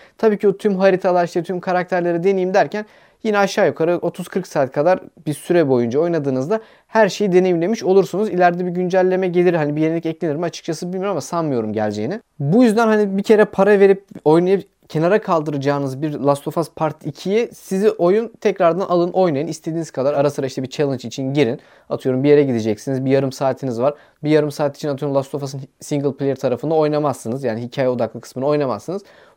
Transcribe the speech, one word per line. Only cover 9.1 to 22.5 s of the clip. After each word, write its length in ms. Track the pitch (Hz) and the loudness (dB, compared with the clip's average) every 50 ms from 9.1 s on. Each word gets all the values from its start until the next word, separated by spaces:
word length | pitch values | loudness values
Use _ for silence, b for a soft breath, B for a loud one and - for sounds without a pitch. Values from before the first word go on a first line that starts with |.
| 185 185 190 180 | 2 0 0 0
gelir, 260 | 170 180 175 180 170 | 2 2 2 4 2
hani 220 | 165 151 147 147 | 2 0 0 0
bir 40 | 151 | 0
yenilik 260 | 156 160 165 170 165 | 0 0 0 -2 -4
eklenir 300 | 160 156 - 185 160 143 | -4 -6 -4 -4 -4 -2
mi 80 | 151 175 | -2 -4
açıkçası 480 | 165 - - - - 165 - 180 175 | -6 -6 -8 -8 -8 -8 -6 -6 -8
bilmiyorum 180 | 180 190 185 202 | -6 -6 -4 -4
ama 100 | 190 147 | -4 -4
sanmıyorum 520 | 127 - - 170 160 151 135 120 107 107 | -6 -4 -4 -4 -2 -2 -2 -2 -2 -2
geleceğini. 480 | 104 107 107 107 104 107 107 131 190 233 _ _ _ - | -2 -2 -2 -2 -2 -4 -4 -6 -6 -8 _ _ _ -6
Bu 260 | 139 139 175 240 254 | -2 2 4 4 4
yüzden 220 | 226 202 226 233 | 4 4 4 2
hani 300 | 220 214 214 208 196 190 196 | 2 2 2 2 0 -2 -2
bir 40 | |
kere 220 | 208 - 220 208 214 | 2 4 4 4 4
para 360 | 214 - - 196 208 208 196 | 2 2 0 4 4 6 6
verip 240 | 196 196 196 196 - _ - - - | 6 6 4 2 -2 _ -12 -2 2
oynayıp 440 | 147 156 170 180 180 196 185 180 _ _ _ _ - | 4 4 4 4 2 0 0 -2 _ _ _ _ -8
kenara 320 | - 151 160 175 202 208 | -4 0 2 2 2 2
kaldıracağınız 800 | 214 196 175 160 151 160 147 139 135 143 143 139 139 135 131 131 | 0 0 -2 0 0 -2 -4 -2 -2 -2 -2 -2 -4 -6 -6 -6
bir 160 | 151 156 147 - | -6 -6 -4 -2
Last 300 | 127 143 143 139 - 156 | 0 0 0 0 -2 -6
of 100 | 147 175 | -4 -4
Us 120 | 160 - - | -6 -6 -4
Part 300 | - 160 151 147 _ - | -4 -4 -4 -4 _ -12
ikiyi 420 | 151 143 - - 185 202 226 240 233 | -12 -12 -8 -6 -2 0 0 -2 -2
sizi 380 | - - - - 190 190 208 220 | -6 -14 -10 -6 -4 0 0 0
oyun 420 | - - 175 175 190 220 233 220 - - | 0 2 2 2 2 2 0 -4 -8 -4
tekrardan 460 | - 214 190 - 185 165 165 180 196 | -2 -2 0 2 2 2 2 0 -2
alın, 260 | - 180 175 170 180 | 0 0 0 0 0
oynayın. 340 | 170 185 185 175 147 131 156 | 0 0 2 2 0 -2 -4
İstediğiniz 440 | 156 156 - - 165 160 165 160 - | -6 -8 -8 -8 -8 -6 -6 -8 -8
kadar 240 | - 139 127 143 147 | -6 -2 -2 0 0
ara 160 | 139 139 147 | 2 0 0
sıra 160 | 143 - 135 | 0 -2 -6
işte 160 | 131 - 135 | -6 -6 -6
bir 80 | 127 120 | -8 -8
challenge 380 | - - 147 139 139 - - 113 | -4 -2 -2 -2 -2 -4 -8 -10
için 260 | - - 135 135 139 | -8 -6 -4 -2 2
girin. 260 | 151 139 110 131 - b b b b b b | 2 2 2 0 -6 b b b b b b
Atıyorum 340 | - 127 - 135 127 131 139 | -8 -4 -2 -2 0 2 4
bir 40 | 147 | 6
yere 140 | 147 147 | 6 6
gideceksiniz, 600 | 147 135 | 6 4